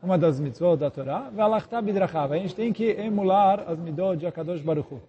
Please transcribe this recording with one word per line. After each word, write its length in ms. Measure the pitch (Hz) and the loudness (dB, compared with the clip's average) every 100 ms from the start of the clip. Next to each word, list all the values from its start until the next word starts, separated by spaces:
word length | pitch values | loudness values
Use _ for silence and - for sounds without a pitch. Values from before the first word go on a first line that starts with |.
uma 160 | 175 185 | 2 4
das 220 | 165 135 | 4 2
mitzvot 380 | 147 120 175 160 | -4 0 2 2
da 140 | 143 | 0
Torá, 380 | 135 135 160 269 | -4 -6 -6 -6
"Ve'alachta 500 | 208 214 220 - 233 | 0 2 2 -2 -4
bidrachav", 520 | 214 196 185 165 139 | -2 0 0 0 0
a 40 | 151 | -2
gente 180 | 196 - | -4 -4
tem 160 | 233 | -4
que 200 | - 226 | 0 0
emular 720 | 202 214 208 190 190 196 196 - | 0 -2 0 4 6 6 4 0
as 120 | 165 | -6
midot 360 | 170 151 190 175 | -6 -2 -2 0
de 120 | 170 | -4
Akadosh 340 | 165 160 175 | -6 -6 -6
Baruch 320 | 147 151 - | -2 -2 -2
Hu. 60 | 131 | -10